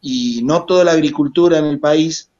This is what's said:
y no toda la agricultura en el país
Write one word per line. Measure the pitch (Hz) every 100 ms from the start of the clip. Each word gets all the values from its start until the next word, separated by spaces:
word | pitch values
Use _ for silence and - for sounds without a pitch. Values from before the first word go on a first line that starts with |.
y | 143 127 123 117
no | 123 165
toda | 170 180
la | 175
agricultura | 165 151 - 143 139 175 160
en | 151
el | 147
país | 147 156 160 160 - _